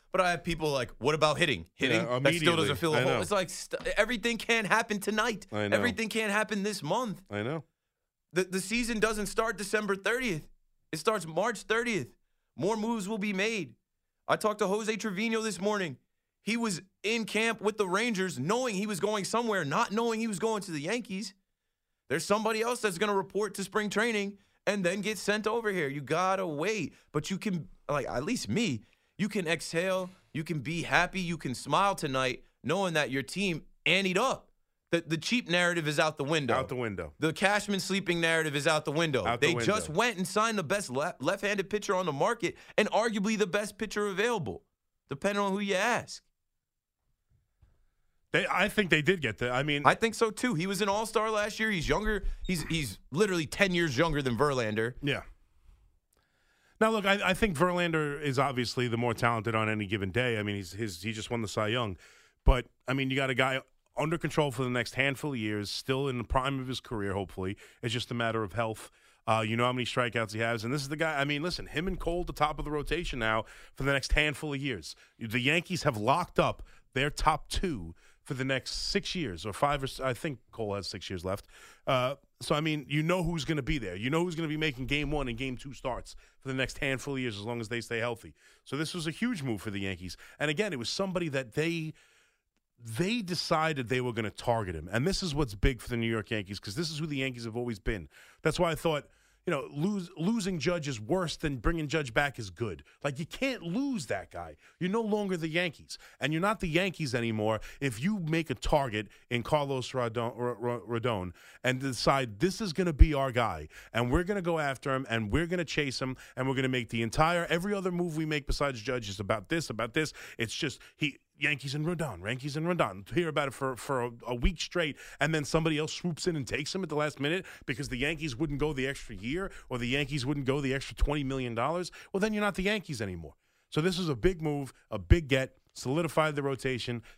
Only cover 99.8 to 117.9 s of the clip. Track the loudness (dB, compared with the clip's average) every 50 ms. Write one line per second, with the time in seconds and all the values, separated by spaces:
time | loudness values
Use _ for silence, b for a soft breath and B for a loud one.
99.8 | 0 0 0 0 -4 -6 -6 -2 0 0 2 2 0 -2 -2 0 0 0 0 0
100.8 | -2 -4 -6 -6 -2 0 0 0 0 -2 -4 -4 -2 -4 -2 2 2 2 2 2
101.8 | -2 0 0 -2 -2 2 2 2 2 2 0 -4 -10 -10 -6 -6 -4 -4 -4 -8
102.8 | -12 b b b -6 -4 -4 -4 -8 -8 -4 -2 -2 -2 -2 -2 -4 -4 -2 0
103.8 | 0 0 -2 -4 -4 -4 -4 -4 -4 -8 -10 -10 -10 -10 -12 -18 b b b b
104.8 | -4 0 0 0 2 2 0 0 0 0 -2 -2 -2 -2 0 0 0 0 -2 -6
105.8 | -14 -16 -16 -16 B B B B 0 0 2 2 2 2 2 2 0 2 4 4
106.8 | 4 2 0 -2 -4 0 0 0 2 2 2 2 2 2 2 0 B B B B
107.8 | -4 -4 -2 0 0 0 0 0 0 0 0 0 0 0 -4 -2 0 2 4 4
108.8 | 4 2 0 -2 -2 -4 b b b b -2 -2 0 2 2 2 2 2 0 -2
109.8 | -2 -2 -2 -2 -2 0 0 0 -2 -2 -2 -2 -4 -4 -2 -2 -2 -2 -2 -2
110.8 | -4 -4 -4 0 0 0 0 0 -2 -4 -8 B B B B B B 0 2 2
111.8 | 0 -4 -4 2 4 4 4 4 2 -2 -2 0 0 0 2 0 -4 -4 -2 0
112.8 | 0 0 10 10 10 10 10 2 0 2 2 2 2 2 0 -4 -8 -12 B B
113.8 | B B B 2 2 4 4 2 2 2 -2 0 0 0 0 2 0 0 -2 -2
114.8 | -2 -2 0 0 0 0 0 0 0 2 2 0 2 2 -2 -2 -2 -2 0 -2
115.8 | 0 0 -2 -4 -4 -4 -6 B B B B -4 -2 0 0 2 0 2 0 0
116.8 | -2 -2 -2 -2 -2 0 2 4 4 4 4 0 0 0 0 0 0 -2 -2 -2
117.8 | -2 -2